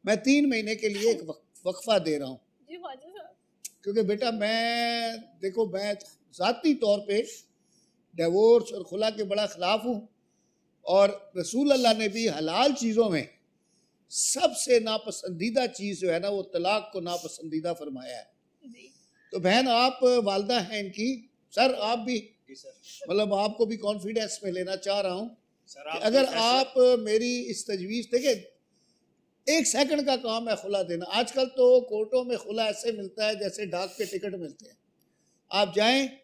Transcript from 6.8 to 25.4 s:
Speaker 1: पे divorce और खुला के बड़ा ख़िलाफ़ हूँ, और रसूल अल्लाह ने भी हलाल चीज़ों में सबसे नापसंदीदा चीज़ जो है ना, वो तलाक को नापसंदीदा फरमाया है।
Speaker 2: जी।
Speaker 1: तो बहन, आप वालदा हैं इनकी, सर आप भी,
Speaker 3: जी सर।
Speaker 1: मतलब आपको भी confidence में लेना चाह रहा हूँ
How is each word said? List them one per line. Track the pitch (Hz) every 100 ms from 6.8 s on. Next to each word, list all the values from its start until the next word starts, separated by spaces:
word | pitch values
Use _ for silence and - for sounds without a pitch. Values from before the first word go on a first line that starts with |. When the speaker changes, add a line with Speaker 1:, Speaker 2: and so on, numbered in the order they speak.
| 214 202
Speaker 1:
पे | 208 202 233 - _ _ _ _ _ _ _
divorce | 165 165 185 226 233 226
और | 208
खुला | 175 190 220
के | 214 196
बड़ा | 202 208
ख़िलाफ़ | 175 180 220
हूँ, | 233 220 226 _ _ _ _ _ _ _ -
और | 190 196 202 - 180
रसूल | 165 233 285
अल्लाह | 269 240
ने | 220 214
भी | 214 226
हलाल | 147 156 185 277
चीज़ों | 247 233 220 220
में | 160 - _ _ _ _ _ _ _ _
सबसे | - - 269 349 - - 240
नापसंदीदा | 220 220 220 - 190 170 214 220 247
चीज़ | 240 202 190
जो | 180
है | 165
ना, | 196
वो | 202
तलाक | 185 175 180 214 208
को | 190
नापसंदीदा | 170 175 160 - 160 156 170
फरमाया | 165 147 131 127 120
है। | - _ _ _
Speaker 2:
जी। | 277 233 - _ _ _ _
Speaker 1:
तो | 190
बहन, | 180 226 262
आप | 233 254 262 254 247
वालदा | 202 196 202 247
हैं | 185 214
इनकी, | 196 202 233 254 - _ _
सर | - 262 233
आप | 208 233
भी, | 226 233 - _ _
Speaker 3:
जी |
सर। | - - - - - -
Speaker 1:
मतलब | 190 208
आपको | 196 208 214 220
भी | 226
confidence | 208 214 190 226 214 -
में | 202
लेना | 180 185 190
चाह | 196 202
रहा | 190
हूँ | 180 233 -